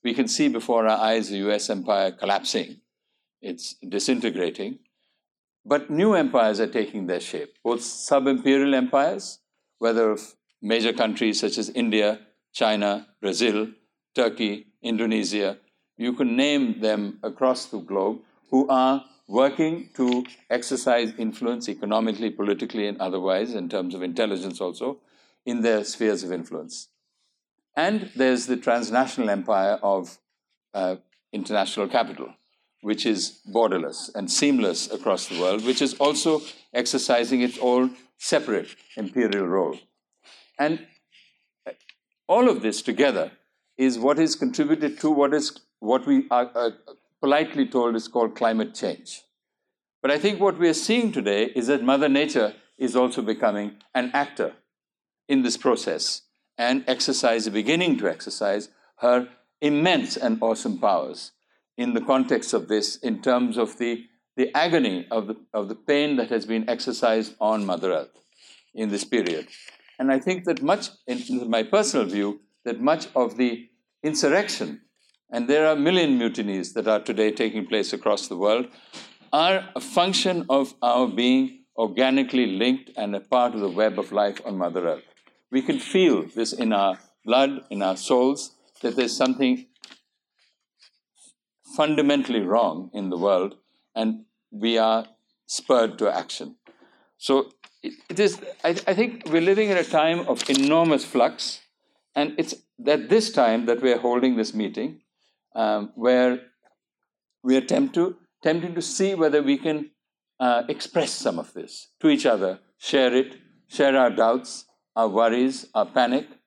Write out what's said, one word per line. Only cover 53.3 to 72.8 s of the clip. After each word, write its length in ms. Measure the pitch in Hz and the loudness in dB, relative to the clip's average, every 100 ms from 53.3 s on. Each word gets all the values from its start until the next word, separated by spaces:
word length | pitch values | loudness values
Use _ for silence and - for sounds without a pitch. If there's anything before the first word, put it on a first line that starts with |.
| 107 117 104 104 - _ | 0 0 0 -6 -10 _
an 160 | 131 123 | -4 -2
actor 400 | 143 143 - 95 - _ _ _ _ _ _ - | -2 -4 -4 -6 -6 _ _ _ _ _ _ -2
in 140 | 135 | 0
this 160 | 123 110 | 0 0
process 640 | - 117 - 78 - - _ _ _ - | 0 0 -2 -4 -4 -8 _ _ _ -4
and 260 | 120 131 131 | 0 0 0
exercise, 600 | 127 - 131 123 113 110 | -2 -2 0 2 2 0
beginning 480 | 104 107 165 180 127 | -2 0 0 2 0
to 100 | 98 | 0
exercise 600 | 80 - - 104 104 107 _ _ _ | -4 -10 -4 -2 -2 -6 _ _ _
her 280 | 120 123 123 - _ _ | 2 2 0 -14 _ _
immense 560 | 147 147 170 165 - - | 0 2 4 2 0 -4
and 220 | 123 110 | -2 0
awesome 380 | 113 110 113 95 | 0 -2 -4 -2
powers 540 | 107 90 69 76 - _ _ _ _ - | 0 0 -2 -10 -16 _ _ _ _ -6
in 180 | 123 | -2
the 60 | 117 | -2
context 500 | 113 131 127 120 - | 0 0 2 -2 0
of 160 | 117 - | -4 0
this, 280 | 107 104 - | -2 -2 -6
in 260 | 123 104 | -6 -4
terms 340 | 131 123 123 113 | 0 2 0 -2
of 220 | 113 - | -4 -2
the, 260 | 120 117 - _ _ - | -4 -4 -10 _ _ -4
the 180 | 127 | -2
agony 520 | 143 175 170 120 90 85 | 2 2 2 0 -2 -4
of 180 | 117 101 | -6 -4
the, 80 | 110 _ | -10 _
of 140 | 110 98 | -8 -6
the 60 | |
pain 420 | 110 - 143 151 139 | -10 0 0 2 -2
that 120 | 113 | -2
has 160 | 117 | -4
been 240 | 104 113 113 | -2 -4 -2
exercised 640 | 120 - 110 120 113 107 - | -4 -4 -2 0 2 -2 -2
on 240 | 107 110 | -2 0
Mother 260 | 98 87 92 | -2 -2 -2
Earth 300 | 82 71 _ _ _ - - _ | -2 -4 _ _ _ -20 -20 _
in 160 | - 107 | -8 -4
this 120 | 101 | -4
period. 440 | - 120 90 78 - - - - _ - | -2 -2 0 -4 -8 -20 -20 -20 _ -4
And 140 | 131 | 0
I 60 | 135 | 0
think 260 | 156 185 | 0 -4
that 160 | 180 151 | -2 -2
much, 280 | 139 202 - - - | 0 -2 -2 -14 -10
in 420 | 127 123 127 120 | -8 -4 -6 -2
my 140 | 113 | -2
personal 420 | 110 202 208 143 | 2 2 2 0
view, 360 | 98 101 101 104 _ _ 120 | 0 0 -2 -4 _ _ -8
that 160 | 117 | -2